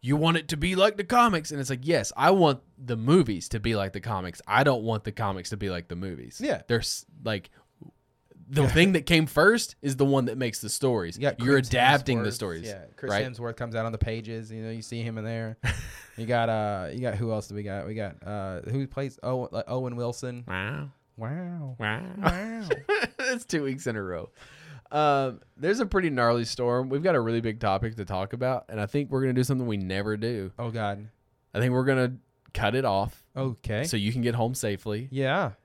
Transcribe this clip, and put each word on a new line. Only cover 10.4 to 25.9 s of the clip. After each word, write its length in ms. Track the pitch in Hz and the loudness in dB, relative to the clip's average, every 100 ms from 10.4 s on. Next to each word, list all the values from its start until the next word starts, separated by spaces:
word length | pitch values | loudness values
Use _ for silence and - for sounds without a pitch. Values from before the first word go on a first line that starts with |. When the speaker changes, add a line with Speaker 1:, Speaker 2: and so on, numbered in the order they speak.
| 123 107 | -4 -4
Speaker 1:
the 80 | 110 | -6
stories. 480 | - 135 117 85 85 | 0 2 2 -2 -2
Speaker 2:
You 60 | |
got 160 | 139 - | -4 0
Speaker 1:
You're 140 | 120 139 | 4 4
Speaker 2:
Chris 120 | 123 | 4
Speaker 1:
adapting 560 | 123 123 143 135 120 | 4 6 6 4 0
the 60 | 104 | 0
Speaker 2:
Hemsworth. 40 | |
Speaker 1:
stories, 300 | 117 104 82 107 | -4 -6 -6 -8
Speaker 2:
Yeah, 160 | 98 78 - | -12 -14 -10
Chris 160 | - | -2
Speaker 1:
right? 140 | 101 127 | 0 0
Speaker 2:
Hemsworth 320 | 117 120 113 | -6 -8 -6
comes 180 | 120 113 | -6 -4
out 100 | 113 | -4
on 60 | |
the 60 | 110 | -2
pages. 540 | - 113 110 113 110 | -2 -2 -6 -10 -10
You 100 | 113 | -10
know, 80 | 110 | -10
you 100 | 113 | -10
see 200 | 107 117 | -8 -6
him 160 | 113 113 | -6 -6
in 80 | 107 | -6
there. 320 | 117 113 113 | -6 -6 -6
Speaker 1:
<laughs> 40 | 117 - - - - - | -4 -4 -8 -14 -18 -10
Speaker 2:
You 80 | 113 | 0
got, 240 | 120 113 | 2 2
uh, 400 | 110 107 101 87 | 0 0 -2 -6
you 80 | 85 | -4
got, 140 | 123 101 | -4 -2
who 160 | 117 | -2
else 160 | 110 - | -4 -6
do 80 | 104 | -8
we 80 | |
got? 220 | 104 98 76 | -8 -8 -6
We 60 | |
got, 220 | 110 101 - - | -6 -8 -10 -10
uh, 360 | 104 98 92 | -8 -8 -8
who 240 | - 131 135 | -6 -6 -4
plays 300 | - 139 - | -6 -8 -8
Owen, 240 | - 127 123 | -6 -4 -4
like, 120 | 104 - | -6 -4
Owen 260 | 127 127 120 | -4 -4 -4
Wilson? 480 | 120 120 127 123 120 | -6 -6 -8 -10 -6
Speaker 1:
Wow. 420 | 92 101 147 143 - _ - | -4 -4 -6 -10 -14 _ -12
Speaker 2:
Wow. 580 | 110 151 180 175 143 123 | -8 -6 -8 -8 -10 -6
Speaker 1:
Wow. 240 | 107 113 - 185 | -4 -4 -8 -2
Speaker 2:
Wow. 500 | 196 175 220 226 202 | 0 0 -6 -8 -4
Speaker 1:
<laughs> 40 | 453 - 415 - - 262 | -6 0 -2 -2 -4 -4
It's 140 | 240 - | -4 -2
two 180 | 160 | -2
weeks 220 | 139 135 127 | -2 -4 -4
in 100 | 110 | -4
a 60 | |
row. 280 | 95 87 - _ - - 160 143 _ | -4 -6 -8 _ -20 -20 -20 -20 _
Um, 480 | 147 151 143 135 120 _ _ | 2 4 4 0 -4 _ _
there's 240 | 151 220 | -2 0
a 60 | |
pretty 240 | 214 | 2